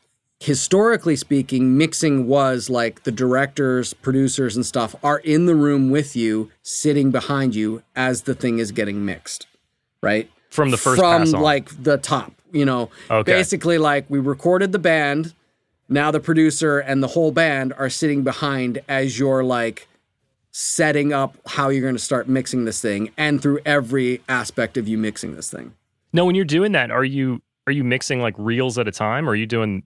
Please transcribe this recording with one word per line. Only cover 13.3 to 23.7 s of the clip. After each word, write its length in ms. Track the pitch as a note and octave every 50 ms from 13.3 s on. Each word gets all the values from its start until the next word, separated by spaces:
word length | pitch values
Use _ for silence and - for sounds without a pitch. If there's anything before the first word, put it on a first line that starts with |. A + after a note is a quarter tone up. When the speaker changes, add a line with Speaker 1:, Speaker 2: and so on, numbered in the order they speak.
| F#3
Speaker 1:
Basically, 440 | F#3+ F#3 - G3 D#3+ - E3+ E3+
like, 280 | D#3+ D#3 D3 C#3+ C#3+ C#3 -
we 100 | C#3+ C#3
recorded 540 | C3 C#3+ C3+ C#3 - F3 F3+ F#3 G3+ F#3+ F#3
the 60 | G3
band, 540 | D#3+ F3 D#3+ D#3 D3 C#3+ C#3+ D#3 D#3+ E3 - _ _ _ _ _ _ _ _ _ _
now 240 | - C3 C#3+ D3 D#3
the 80 | D3+ D3
producer 600 | - E3+ E3 D#3+ D#3 D#3 D3 - D#3+ D3+ C#3+ C#3+
and 220 | C3+ C3+ C3+ C3+
the 60 | C3+
whole 240 | B2 - E3+ E3 D#3
band 420 | - E3 E3 D3+ C#3+ C3+ C3 C3 C3+
are 120 | - C3+ B2+
sitting 340 | - - E3 D3+ C#3+ C#3+ C3
behind 580 | C3 B2 - D#3 C#3+ C3+ C3 B2+ B2 A#2 C3+ -
as 300 | - C#3 C3+ C3+ C3+ A2
you're, 260 | A#2 C#3 C3+ C3+ C3 B2+
like, 440 | B2+ B2 A#2+ A#2 A2+ A2 - - _ _ _ _ _ _ _ _ _ _ _ _ _
setting 600 | - - - - - - E3 D3+ D3 D3 C#3+ D3
up 240 | C#3+ C3+ C3+ C3+ - _ -
how 220 | - - D3 C#3 C3+
you're 160 | C#3 C3+ B2+
gonna 120 | C3 B2+
start 320 | A2 - - C3+ B2 - C3
mixing 360 | C3 C3 B2+ - - B2+ A#2+
this 160 | A2 G#2 -
thing 300 | - G#2+ G2+ G2+ A2 - -
and 240 | - D3+ D3+ D3 C#3
through 180 | C#3 C#3+ C#3+ C#3+ -
every 560 | D#3